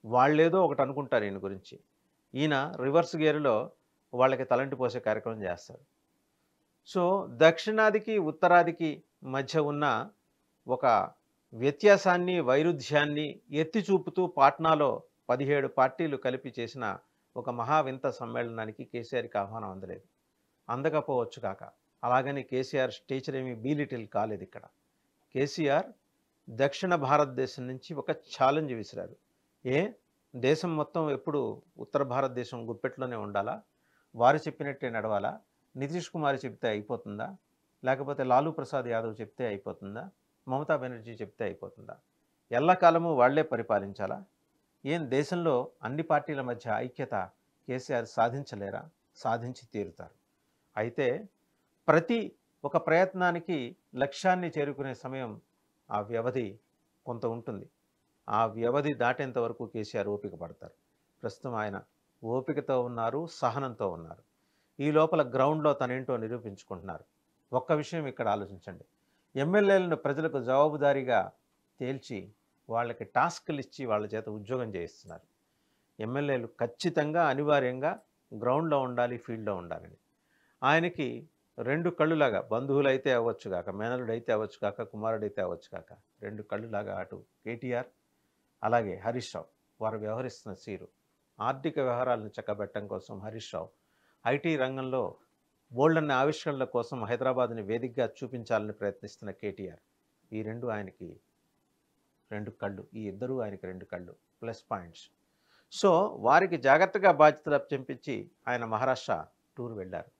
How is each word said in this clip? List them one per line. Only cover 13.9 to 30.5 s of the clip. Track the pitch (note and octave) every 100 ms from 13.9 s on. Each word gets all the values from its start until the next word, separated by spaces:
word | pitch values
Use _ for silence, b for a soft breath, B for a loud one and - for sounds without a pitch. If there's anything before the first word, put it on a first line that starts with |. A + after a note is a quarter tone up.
| F#3+ - - F3+
పాట్నాలో | - C#3 - D#3+ D#3 C#3+ A2+ - _ -
పదిహేడు | B2+ C#3 C#3+ C3+
పార్టీలు | - C3 - D#3+ C#3
కలిపి | C3 B2+ C3+ A#2+
చేసిన | A#2 C3+ A2 F#2+ _ _ _ -
ఒక | A#2+
మహా | A#2+ A#2 D#3
వింత | C3+ C3 C3+
సమ్మేళనానికి | - A#2+ A#2+ A#2+ A2+ A2 G#2+
కేసీఆర్కి | B2 A#2+ A2+ B2 A#2 G#2
ఆహ్వానం | G2 A2+ G2+
అందలేదు, | F#2+ F#2 F2+ _ _ _ _ _ _ -
అందకపోవచ్చు | A#2+ D3+ D3+ - B2+ A#2 -
కాక. | G2+ G2 - _ _ _
అలాగని | A#2+ B2+ C3+ C#3+
కేసీఆర్ | B2+ B2+ B2+ C#3 B2+
స్టేచర్ | - _ C3+ C3 C3+
ఏమీ | B2+ A#2
బీలిటిల్ | A#2+ D3+ C#3+ B2 G#2+
కాలేదు. | G#2 A2 G2+
ఇక్కడ | F#2 - - _ _ _ _ _ _
కేసీఆర్ | C3 C#3 - D3+ C#3+ - - _ _ _ _ -
దక్షిణ | A#2 C#3 - F#3 F3
భారతదేశం | C3+ D3 C#3+ B2+ C3 - B2+
నుంచి | C3 -
ఒక | D3+ -
ఛాలెంజ్ | B2 - - C3 D3+ D3+
విసిరారు. | A#2 G2+ G#2 F2+ - _ _ _ _ C3
ఏ, | C3+ G3+ - _ _ _ B2
దేశం | B2+